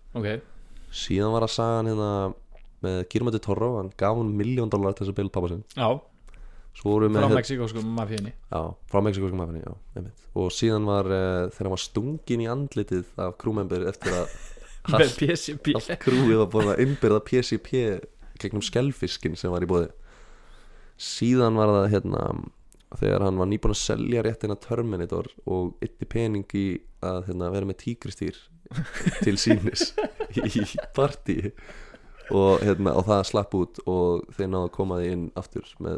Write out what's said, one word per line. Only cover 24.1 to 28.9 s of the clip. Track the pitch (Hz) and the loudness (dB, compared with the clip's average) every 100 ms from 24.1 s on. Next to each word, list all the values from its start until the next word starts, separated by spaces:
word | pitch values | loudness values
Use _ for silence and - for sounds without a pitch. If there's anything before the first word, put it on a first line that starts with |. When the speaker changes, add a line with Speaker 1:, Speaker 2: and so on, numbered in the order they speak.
| 120 | 0
Speaker 2:
réttina | 113 110 104 101 | 0 -2 -4 -6
Terminator | - 117 117 95 85 87 - - | -4 -2 -2 -4 -4 -4 -6 -10
og | - 92 90 - | -4 -2 -2 -4
eyddi | 110 - - | -8 -8 -6
pening | 113 113 104 98 | -2 0 -2 -2
í | 101 98 87 - - | -2 -2 -4 -8 -8
að, | 95 92 90 | -6 -4 -4
hérna, | 90 87 | -4 -2
vera | 98 98 | -2 -4
með | 95 | -6
tígristýr | - 120 - - 87 - - - - 127 - | -8 -8 -10 -6 -6 -8 -16 -20 -10 -6 -6